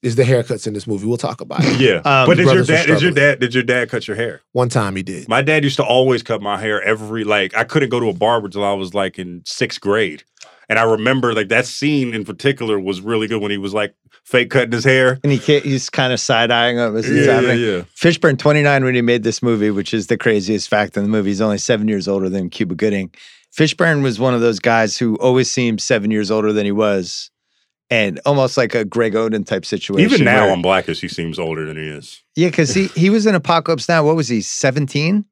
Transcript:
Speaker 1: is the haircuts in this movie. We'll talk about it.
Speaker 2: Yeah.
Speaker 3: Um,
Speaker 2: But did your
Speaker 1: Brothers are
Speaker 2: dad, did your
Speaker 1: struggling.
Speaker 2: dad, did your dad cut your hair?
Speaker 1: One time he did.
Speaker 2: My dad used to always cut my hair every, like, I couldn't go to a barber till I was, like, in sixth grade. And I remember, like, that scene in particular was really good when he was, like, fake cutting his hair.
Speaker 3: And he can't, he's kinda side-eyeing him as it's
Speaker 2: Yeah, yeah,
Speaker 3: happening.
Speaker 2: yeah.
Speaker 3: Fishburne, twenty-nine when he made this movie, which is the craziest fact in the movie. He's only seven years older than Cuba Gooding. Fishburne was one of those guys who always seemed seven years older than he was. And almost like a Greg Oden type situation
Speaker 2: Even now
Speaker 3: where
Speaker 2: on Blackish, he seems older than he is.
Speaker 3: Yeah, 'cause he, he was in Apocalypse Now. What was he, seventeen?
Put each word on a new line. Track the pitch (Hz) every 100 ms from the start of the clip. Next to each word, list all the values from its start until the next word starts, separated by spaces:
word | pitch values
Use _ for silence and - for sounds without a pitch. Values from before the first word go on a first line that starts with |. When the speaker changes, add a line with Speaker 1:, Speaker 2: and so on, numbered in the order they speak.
Speaker 1:
is | 127 117
the |
haircuts | 123 127 - 113 113
in |
this | 104 95
movie. | 104 110
We'll | 120
talk | 82 -
about | - -
it. | - 123
Speaker 2:
Yeah. | 131 90
Speaker 3:
Um, | 147 139 131
Speaker 2:
But | 175
did | 170
your | -
Speaker 1:
Brothers | -
are |
Speaker 2:
dad, | 160
did | 156
your | 160
Speaker 1:
struggling. | 175 143
Speaker 2:
dad, | 143 135
did | 123
your | 127
dad | 120 123 117
cut | 120 -
your | 104
hair? | 117 76 _
Speaker 1:
One | 123 123
time | 120 101 95
he |
did. | 90 90 -
Speaker 2:
My | 117
dad | 139 156 143
used | 135
to |
always | 113 123 131 123
cut | 117 113
my | 101 101
hair | 110 104
every, | 98 110 107 113 104
like, | 104 95 110
I | 117
couldn't | 156 135
go | 120
to | 117
a |
barber | 87 107 117 101
till | 95
I | 101
was, | 101 95
like, | 101 95 -
in | 90 87 -
sixth | - 123 -
grade. | 98 104 98 76 _ _ - _ _
And | 110
I |
remember, | 113 110 110 135 120
like, | 110 98
that | 113 -
scene | - 147 147 123
in | 113
particular | 104 98 139 139 117 104
was | 92 92
really | 101 113 110
good | 110
when | 101
he | 101
was, | 98
like, | 104 104 _ _ _
fake | _ 127 120
cutting | 139 120
his | 117 127
hair. | 131 127 131
Speaker 3:
And | 156
he | 135
can't, | - 147 143
he's | 135 -
kinda | - 131 123
side-eyeing | - 117 117 117 120 120
him | 117 107
as | 113
it's |
Speaker 2:
Yeah, | 117 143
yeah, | 131
Speaker 3:
happening. | 123 120
Speaker 2:
yeah. | 117 92 87 -
Speaker 3:
Fishburne, | 165 165 165 135
twenty-nine | 151 147 143 139 131
when | 123
he |
made | 117 120
this | 110 -
movie, | 123 113 104
which | 101 98
is | 113 95
the | 117
craziest | 123 107 92 107 -
fact | 107 101 101
in |
the | 101
movie. | 110 98
He's | 98
only | 110 101
seven | - 117 107
years | 104 90
older | 98 95
than | 98 90
Cuba | - 101 87
Gooding. | 107 101 92 _ - - _
Fishburne | - 156 - 170 151
was | 135 107
one | 131
of | 123
those | 117 104
guys | - 113 110 -
who | 120 107
always | 127 127 127
seemed | - 120 107
seven | - 117 104
years | 107 98
older | 110 107
than | 107
he | 101
was. | 101 107 98 90 - - _ _ _ _ _ _
And | 117 104 73
almost | - 143 131 -
like | 117 120
a | 104
Greg | 113 113
Oden | 107 113 110 98
type | 101 -
situation | 101 - 98 -
Speaker 2:
Even | 147
now | - 131
Speaker 3:
where | 104
Speaker 2:
on | 92
Blackish, | 90 95 - 80
he | 87
seems | - 82 80
older | 82 80 78
than | 78
he | 78
is. | 73 67 - _ -
Speaker 3:
Yeah, | 175
'cause | 160 147
he, | 117 -
he | - 185
was | 220 214
in |
Apocalypse | 185 - 165 160 160 -
Now. | 170 151
What | 160
was | 135
he, | 117
seventeen? | 98 - 139 131 139 143 156 208 208